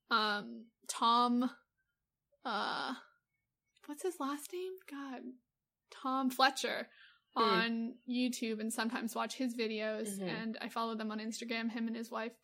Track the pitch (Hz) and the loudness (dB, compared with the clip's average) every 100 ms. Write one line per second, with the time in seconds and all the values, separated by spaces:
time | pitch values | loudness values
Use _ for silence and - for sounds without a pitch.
0 | - 226 214 208 - 226 220 _ - - | 0 2 4 0 -4 -12 -16 _ -10 2
1 | 233 233 240 240 247 - _ _ _ _ | 4 6 6 4 2 -2 _ _ _ _
2 | _ _ _ _ 262 208 214 247 269 254 | _ _ _ _ -2 0 0 0 -2 -6
3 | - _ _ _ _ _ _ _ - 294 | -10 _ _ _ _ _ _ _ -12 -4
4 | 370 349 277 285 - 359 370 370 - 277 | -4 -2 -4 -4 -6 -6 -6 -8 -12 -10
5 | 277 160 - 254 _ _ _ _ _ - | -10 -10 -12 -14 _ _ _ _ _ -6
6 | 262 262 262 254 262 269 233 226 220 - | 0 2 2 6 6 6 0 -2 -4 -12
7 | - _ _ - 226 220 226 226 233 247 | -20 _ _ 4 6 6 4 2 -4 -6
8 | - 247 247 247 226 220 220 233 226 240 | -4 0 2 0 -2 -2 -2 -2 -2 -2
9 | 226 226 226 - 254 233 220 220 214 214 | -2 -2 -4 -2 -2 0 -2 -2 -2 -2
10 | 220 196 185 220 226 214 226 233 226 220 | -4 -4 -4 -2 -4 -4 -6 -4 -2 -2
11 | 220 214 220 226 233 233 226 233 226 226 | -4 -4 -6 -6 -4 -2 -2 -2 -2 -4
12 | 233 226 226 233 | -6 -6 -6 -8